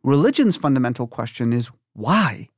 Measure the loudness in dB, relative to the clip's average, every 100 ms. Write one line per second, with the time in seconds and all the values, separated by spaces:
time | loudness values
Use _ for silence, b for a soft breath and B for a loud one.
0 | 4 4 4 4 2 2 0 0 0 -4
1 | -8 -8 -10 -4 -2 -2 -4 _ _ -10
2 | 0 0 0 -4 -16